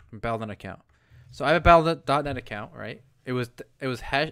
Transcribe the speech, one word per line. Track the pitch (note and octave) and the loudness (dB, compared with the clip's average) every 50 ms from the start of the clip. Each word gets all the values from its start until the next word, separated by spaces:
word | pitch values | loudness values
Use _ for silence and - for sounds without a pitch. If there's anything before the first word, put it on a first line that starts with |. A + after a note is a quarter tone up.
| - - - | -20 -20 -18
battle | G#2+ - A#2 A2+ A2 | -10 -6 -6 -6 -6
dot | A2+ G#2+ | -8 -10
net | G2+ | -12
account. | - - F#2+ F2+ - _ _ _ _ _ _ - - - - - | -14 -14 -16 -16 -16 _ _ _ _ _ _ -20 -20 -20 -20 -12
So | - C3 | -4 0
I | C3+ | 2
have | D#3+ | 2
a | F3 | 6
battle | - F3 E3+ E3 D#3+ E3 E3 | 8 8 8 8 8 4 -2
dot | C3+ - - C3+ D3 C#3+ | -2 -2 -2 -2 0 0
net | C#3+ C3+ | -4 -8
account, | B2+ - - A2 G#2 A2 C#3 - | -8 -10 -10 -12 -12 -12 -14 -14
right? | A#2 G#2+ G#2+ - - - _ _ _ _ | -14 -14 -14 -14 -14 -18 _ _ _ _
It | C3 B2+ | -8 -6
was, | B2+ B2 A#2 _ - - - _ _ | -6 -6 -8 _ -18 -20 -20 _ _
it | C#3+ C3 | -8 -8
was | B2+ A2+ | -8 -8
hash, | - - - C#3 D3+ D#3 | -8 -4 -4 -2 -4 -4